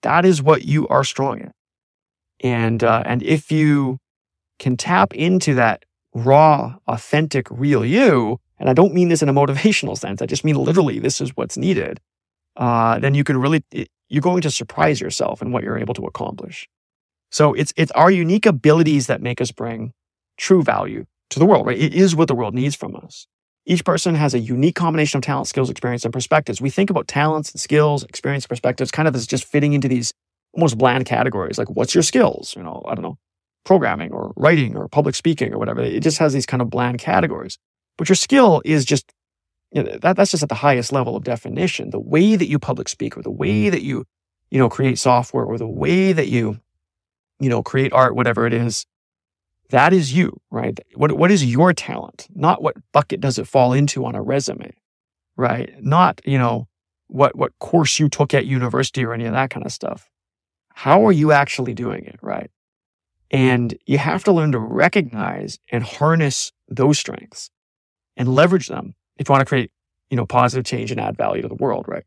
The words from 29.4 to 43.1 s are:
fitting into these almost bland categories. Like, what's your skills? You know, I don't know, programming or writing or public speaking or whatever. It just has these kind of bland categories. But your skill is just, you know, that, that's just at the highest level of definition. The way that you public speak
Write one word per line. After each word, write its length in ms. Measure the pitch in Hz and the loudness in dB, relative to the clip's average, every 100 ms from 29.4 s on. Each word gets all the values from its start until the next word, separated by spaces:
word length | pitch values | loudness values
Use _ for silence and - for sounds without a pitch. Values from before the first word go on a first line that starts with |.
| - | -2
fitting 280 | 147 147 | 0 2
into 140 | 147 135 | 2 0
these 260 | 127 117 - _ _ _ | -2 -4 -10 _ _ _
almost 240 | - 165 113 | 0 0 4
bland 280 | 127 123 127 | 2 2 -2
categories. 520 | 127 127 107 85 - | -2 -2 -2 -6 -6
Like, 120 | 117 | -6
what's 240 | - 117 | -4 0
your 80 | 175 | 2
skills? 540 | 165 254 226 - - - | 2 4 2 2 -12 -14
You 80 | |
know, 180 | 85 - - | -14 -14 -10
I 80 | - | -8
don't 80 | |
know, 140 | 85 - _ _ _ _ | -8 -12 _ _ _ _
programming 480 | - 185 113 80 82 | 2 4 4 -2 -6
or 220 | - - - | -8 -10 0
writing 400 | 151 165 127 - | 4 4 2 -4
or 120 | 95 | -2
public 280 | - 151 - | 0 0 0
speaking 380 | 165 156 110 | -2 0 -4
or 60 | 104 | -4
whatever. 220 | 113 113 | -6 -4
It 200 | 120 110 | -4 -2
just 160 | 160 151 | -2 2
has 160 | 156 | 0
these 140 | 135 127 | 0 -2
kind 140 | 127 | -4
of 80 | 120 | -2
bland 300 | 123 123 123 | -2 -4 -4
categories. 580 | - 185 170 - - - _ _ _ - | 0 0 0 -4 -12 -16 _ _ _ -8
But 120 | 160 | 2
your 60 | 190 | 2
skill 480 | - 277 240 160 - | 4 6 6 6 2
is 180 | 156 | 0
just, 300 | 127 143 - _ _ _ _ _ _ | 2 -2 -4 _ _ _ _ _ _
you 120 | - | -4
know, 140 | - - | -4 -2
that, 140 | - 185 | -2 0
that's 140 | 202 | -2
just 120 | 175 | -4
at 60 | 147 | -4
the 60 | - | -2
highest 360 | 143 135 117 | 0 0 0
level 240 | 139 120 110 | -2 -2 -6
of 80 | |
definition. 680 | 98 117 - 143 180 - - | -6 -8 -8 -4 -4 -4 -8
The 80 | - | -10
way 360 | 110 151 196 220 | -2 2 4 4
that 120 | 170 | 0
you 100 | 143 | -2
public 320 | - 78 - | -4 -8 -8
speak 260 | - - | -8 -10